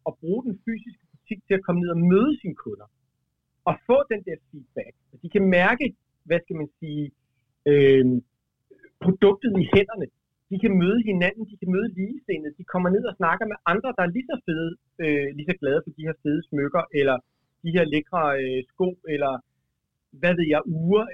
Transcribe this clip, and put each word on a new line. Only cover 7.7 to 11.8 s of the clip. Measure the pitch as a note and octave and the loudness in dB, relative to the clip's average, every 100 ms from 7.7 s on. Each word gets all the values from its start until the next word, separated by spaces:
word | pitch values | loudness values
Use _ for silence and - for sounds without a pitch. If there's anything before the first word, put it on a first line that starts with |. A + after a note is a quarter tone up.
øhm, | C#3+ C#3 C3+ B2+ B2 - _ _ _ _ _ - - | 6 8 8 6 2 -2 _ _ _ _ _ -20 -4
produktet | F3+ F#3+ G3+ G3 A#3+ F#3+ | 0 4 4 4 0 0
i | - | 4
hænderne. | G3+ G3+ G#3+ B2+ _ _ _ - | 4 2 -4 -10 _ _ _ -10
De | F#3+ | -2
kan | A3 F#3 | 2 4
møde | F3 A#3 G#3+ | 4 2 0
hinanden, | F#3 F#3 A3 G3+ | 0 0 -2 -12
de | G#3 | -8
kan | F#3 | -2
møde | F#3 | -2